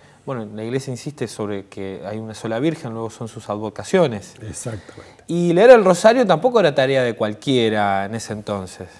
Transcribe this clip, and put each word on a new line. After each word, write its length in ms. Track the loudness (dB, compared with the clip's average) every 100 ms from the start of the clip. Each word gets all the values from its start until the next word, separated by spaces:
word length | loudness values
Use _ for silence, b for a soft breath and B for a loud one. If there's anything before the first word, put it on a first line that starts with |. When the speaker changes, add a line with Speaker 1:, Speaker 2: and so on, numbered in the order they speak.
| B B -10
Speaker 1:
Bueno, 220 | -10 -10 -10
la 80 |
iglesia 280 | -6 -6 -6
insiste 360 | -10 -10 -10 -10
sobre 380 | -8 -8 -8 -10
que 340 | -12 -12 -10 -12
hay 140 | -12
una 140 | -12
sola 260 | -10 -6 -4
Virgen, 340 | -2 -4 -8
luego 160 | -10 -10
son 180 | -10 -14
sus 220 | -12 -8
advocaciones. 840 | -8 -8 -10 0 2 2 -2 -12 -16
Speaker 2:
Exactamente. 840 | -14 -12 -10 -12 -14 -20 -20 -18 -6
Speaker 1:
Y 240 | -2 2
leer 200 | 6 10
el 120 | 10
Rosario 420 | 8 4 4 4 2
tampoco 360 | 2 2 4
era 120 | 2
tarea 300 | 2 2 2
de 120 | 0 -2
cualquiera 880 | -4 -4 0 2 2 2 0 0 -2
en 100 | -6
ese 160 | -8
entonces. 560 | -10 -6 -8 -8 -14 -18